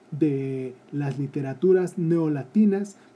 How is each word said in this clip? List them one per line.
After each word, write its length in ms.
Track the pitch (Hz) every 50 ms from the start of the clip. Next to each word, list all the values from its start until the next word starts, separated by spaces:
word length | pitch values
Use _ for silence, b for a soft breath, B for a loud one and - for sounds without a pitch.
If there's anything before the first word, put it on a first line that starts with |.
| B -
de 640 | - 139 160 151 139 135 135 135 135 131 131 127 123 - _ -
las 260 | - 143 143 139 127
literaturas 800 | 139 139 139 - 147 135 135 131 - - 185 185 185 180 175 -
neolatinas 1000 | - 170 160 170 165 160 156 151 143 131 - - 214 214 202 196 196 202 202 - b b b b